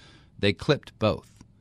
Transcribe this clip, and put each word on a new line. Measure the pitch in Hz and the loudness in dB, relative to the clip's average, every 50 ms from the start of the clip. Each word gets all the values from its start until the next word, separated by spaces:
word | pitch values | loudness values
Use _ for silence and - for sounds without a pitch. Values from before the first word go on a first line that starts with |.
| - - - - - _ _ - | -20 -20 -20 -20 -20 _ _ -2
They | - 104 101 | 0 0 0
clipped | - - - 147 - - - - - | 0 0 -2 -2 -2 -2 -12 -8 -2
both, | 110 107 92 - - - _ - - _ _ _ | -2 -2 -2 -2 -8 -18 _ -20 -20 _ _ _